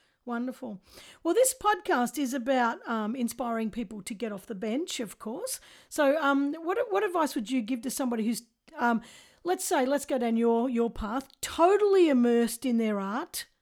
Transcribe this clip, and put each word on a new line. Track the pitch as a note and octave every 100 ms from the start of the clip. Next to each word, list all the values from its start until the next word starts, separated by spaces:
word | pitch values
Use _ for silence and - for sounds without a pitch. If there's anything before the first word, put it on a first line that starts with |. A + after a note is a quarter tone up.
| _ _ -
Wonderful. | A#3 B3+ B3+ B3 G3 _ - - -
Well, | E4 F4
this | B4+
podcast | - G#4 G#4 - D4 A#3+ -
is | C4+
about, | C4+ A#3 C4 A#3+ D#4 G#4+
um, | A3+ G#3+ C4
inspiring | A#3 - A#3+ A3+ A3+
people | A3 A3 G#3+
to | F#3 G#3
get | A3+
off | G3+ -
the | G#3
bench, | A3 A#3+ F4+ -
of | G#3+ -
course. | G#3+ C4 B4+ - - - -
So, | - C#4+ D4+
um, | C#4+ C#4 C#4+ D#4+
what, | E4 G4+ B4
what | G4
advice | G#4 F4 D4+ D4+
would | G#3+
you | C4
give | G#3 B3+
to | B3
somebody | - C4 A#3 A3
who's, | A3+ - _ _ D#4
um, | A#3+ A3+ - - - _
let's | E4+ F#4 -
say, | E4+ B3+
let's | C#4 C#4+
go | C4+
down | A#3 A3+
your, | A#3 A#3 B3+
your | A#3 A#3
path, | A3+ G#3+ B3 C4+ -
totally | - - E4+ G4+ G#4 G4 E4
immersed | B3+ A#3+ A#3 A#3 - C4
in | A#3
their | A3 G#3
art? | G3 A3+ E4+ - - _